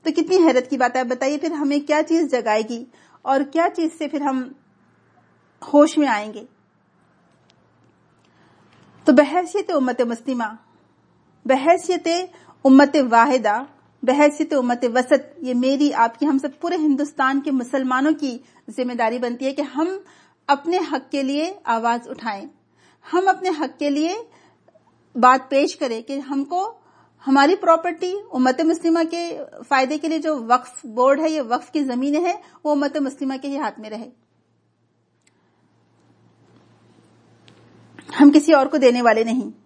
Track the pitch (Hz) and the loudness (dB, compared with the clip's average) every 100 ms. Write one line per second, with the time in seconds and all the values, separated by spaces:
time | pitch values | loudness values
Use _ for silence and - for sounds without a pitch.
0 | 320 320 330 370 330 254 254 262 247 254 | -2 -2 0 4 4 2 -2 -2 0 -2
1 | 247 247 269 294 330 311 285 285 285 302 | -4 -4 -4 -2 -4 -4 -2 -2 0 -2
2 | 311 330 294 247 220 214 226 233 262 _ | 0 -2 0 -2 0 -2 -2 -10 -12 _
3 | _ _ - 269 285 320 339 349 320 - | _ _ -2 -2 0 -2 -2 -2 -6 -4
4 | 294 294 269 262 254 - _ _ _ _ | -8 -4 -4 -4 -8 -18 _ _ _ _
5 | _ _ _ _ _ _ - 294 302 311 | _ _ _ _ _ _ 2 4 4 4
6 | 277 208 214 214 233 _ _ _ _ _ | -2 -2 -6 -14 -20 _ _ _ _ _
7 | _ _ _ _ _ _ _ _ _ _ | _ _ _ _ _ _ _ _ _ _
8 | _ _ _ _ _ _ _ _ _ _ | _ _ _ _ _ _ _ _ _ _
9 | - 269 277 339 339 403 403 320 254 240 | 4 4 4 0 -2 -6 -2 -2 -2 -2
10 | 233 226 277 247 220 226 _ _ _ _ | -4 -4 -6 -6 -6 -10 _ _ _ _
11 | _ _ _ _ - 262 294 359 359 359 | _ _ _ _ -2 0 2 2 0 -4
12 | 339 339 370 - - _ 269 269 285 294 | -2 -4 -4 -14 -20 _ 6 8 8 4
13 | 254 233 233 254 214 214 277 _ _ _ | 4 4 4 2 0 -2 -8 _ _ _
14 | 262 285 294 294 311 294 247 240 247 240 | 0 4 4 2 -2 0 0 -2 0 0
15 | 247 277 - - 254 247 254 277 294 - | 2 0 0 -12 -6 -2 0 2 0 2
16 | 233 - 302 269 294 - 339 349 302 277 | -2 0 0 0 -2 -6 -6 -2 0 0
17 | 294 - 262 277 294 269 240 277 262 254 | -2 -2 -2 0 -2 -4 -2 -4 -2 0
18 | 294 302 277 233 _ _ - 220 247 247 | 0 -2 -4 -8 _ _ -14 -8 -6 -2
19 | 220 240 240 240 269 277 285 262 330 381 | -2 -2 -6 -4 -6 -6 -6 -4 -4 -6
20 | - _ _ _ - 277 330 359 302 269 | -14 _ _ _ -2 -2 0 -4 -2 -6
21 | 269 285 262 285 330 403 - 226 233 240 | -6 -6 -4 -4 -4 -8 -4 -2 -2 -4
22 | 247 247 226 196 - _ _ _ _ _ | -8 -12 -10 -10 -14 _ _ _ _ _
23 | - 349 381 370 370 302 269 - 294 285 | -4 0 0 0 -4 -4 -6 -4 -4 -2
24 | 320 427 466 _ _ _ _ _ _ _ | -2 -6 -12 _ _ _ _ _ _ _
25 | _ 240 247 262 262 277 302 - 269 226 | _ 2 4 4 0 0 0 -2 -6 -6
26 | 233 277 262 277 277 349 415 - _ _ | -8 -10 -6 -8 -4 -4 -6 -10 _ _
27 | _ _ - 277 285 403 339 330 349 330 | _ _ 2 4 4 4 2 2 0 -6
28 | 359 403 403 302 254 262 320 330 339 330 | -6 -6 -8 0 0 2 0 0 0 0
29 | 330 339 339 320 - - - 269 262 302 | 0 -4 -8 -10 -14 -18 -2 0 0 -2
30 | 320 320 311 294 226 240 240 - 247 220 | -4 -4 -4 -4 0 -2 -2 -20 -10 0
31 | 262 285 320 311 233 240 - 311 262 240 | 2 2 0 -4 -4 -6 -4 -6 -4 -4
32 | 277 294 349 403 - _ 302 294 285 302 | -2 -2 -2 -6 -12 _ -4 -2 -2 -4
33 | 269 269 269 262 285 277 240 - 214 214 | -6 -6 -8 -6 -8 -6 -8 -10 -14 -14
34 | 240 _ _ _ _ _ _ _ _ _ | -16 _ _ _ _ _ _ _ _ _
35 | _ _ _ _ _ _ _ _ _ _ | _ _ _ _ _ _ _ _ _ _
36 | _ _ _ _ _ 117 _ _ 117 117 | _ _ _ _ _ _ _ _ _ _
37 | _ _ _ _ - _ _ _ _ - | _ _ _ _ -20 _ _ _ _ -20
38 | - - 294 294 294 294 269 311 254 247 | -14 6 8 8 6 4 4 4 4 4
39 | 240 220 226 247 214 - | 2 2 0 -2 -6 -14